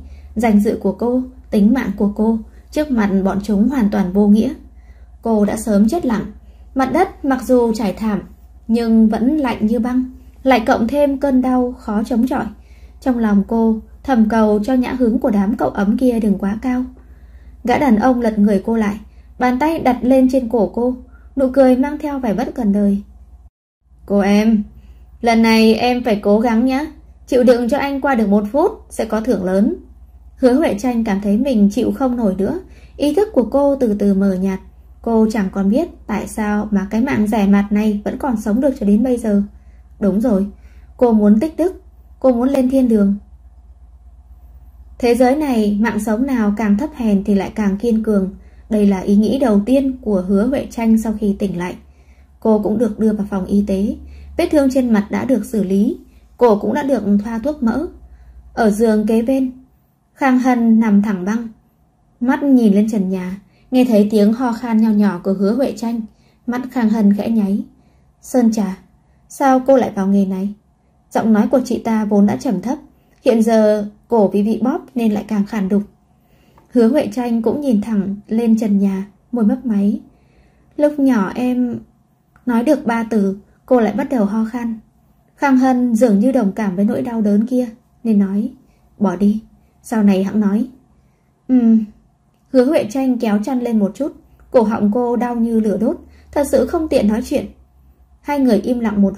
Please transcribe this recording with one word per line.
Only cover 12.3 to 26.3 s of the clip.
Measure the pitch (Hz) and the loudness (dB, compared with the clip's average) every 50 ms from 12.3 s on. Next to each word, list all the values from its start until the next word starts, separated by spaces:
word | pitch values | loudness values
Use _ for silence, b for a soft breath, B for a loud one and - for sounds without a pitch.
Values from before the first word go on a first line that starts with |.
| 294 - 247 208 - b b b b b b b b b | -2 -4 -6 -8 -12 b b b b b b b b b
Trong | - 277 247 | -4 -2 -2
lòng | 233 226 214 202 202 190 | 0 0 2 2 2 0
cô | - 226 226 226 226 220 220 B B B B - | 0 -2 0 0 0 0 -2 B B B B -4
thầm | - 262 226 220 214 | 0 2 2 2 2
cầu | 233 226 220 214 208 214 208 | 4 2 2 2 2 0 0
cho | 262 262 | 0 0
nhã | 254 247 247 262 | 0 0 -2 -2
hứng | 247 254 220 220 262 | 0 0 0 0 0
của | - 269 | -2 0
đám | 208 202 196 196 254 | 0 0 0 0 -2
cậu | - 302 262 | -2 -4 -4
ấm | - - 202 196 220 | -2 -2 -2 0 0
kia | - 269 247 233 226 | 0 0 0 0 0
đừng | 208 208 185 | 0 0 -2
quá | 185 196 196 214 226 | 0 -2 -4 -6 -4
cao. | - 254 247 247 254 254 b b b b b b b b b b b b b b - | -4 -4 -4 -4 -6 -8 b b b b b b b b b b b b b b -2
Gã | 220 247 | -2 0
đàn | - 294 269 214 | 2 4 2 2
ông | 208 202 262 254 247 | 4 4 2 2 2
lật | 240 220 220 208 | 0 -2 0 2
người | 202 208 202 190 - | 2 2 2 0 0
cô | 226 226 | -2 -2
lại, | 226 214 202 202 - b b b b b b b - | 0 0 -2 -4 -6 b b b b b b b -2
bàn | 247 254 247 254 | -2 -2 0 0
tay | 294 311 330 311 | 0 -2 -2 0
đặt | - 254 247 - | 0 -2 -2 0
lên | - 254 262 262 262 254 | 0 2 4 4 4 4
trên | 262 262 247 226 | 2 0 -2 0
cổ | - 233 196 - - | 0 0 0 -2 -2
cô, | - 240 254 254 254 B B B B B B B | -4 -4 -4 -4 -6 B B B B B B B
nụ | 269 269 254 254 | -2 -2 0 4
cười | 269 262 254 254 | 4 6 6 4
mang | 240 277 294 294 | 2 0 -2 -4
theo | 294 - 294 285 269 | -6 -8 -6 -6 -4
vẻ | 262 220 185 | -4 -4 -2
bất | 185 269 - - | -2 -4 -6 -6
cần | 269 233 202 196 | -4 -2 0 0
đời. | 208 202 202 202 202 202 - - - - - - - - - _ _ _ _ _ _ _ _ _ _ - | 2 2 0 0 -2 -6 -12 -20 -20 -20 -20 -20 -20 -20 -20 _ _ _ _ _ _ _ _ _ _ -8
"Cô | - 202 202 | -2 -2 0
em, | 190 202 208 208 220 226 226 208 208 - b b b b b b b b - - | 2 2 2 2 4 2 2 0 -2 -6 b b b b b b b b -14 -4
lần | - 233 226 220 | -2 0 2 4
này | 226 226 226 220 220 220 220 | 4 4 4 6 6 4 4
em | 220 240 247 247 247 247 | 2 0 -2 -2 -2 -2
phải | 254 208 202 - | -2 -2 0 2
cố | 202 | 2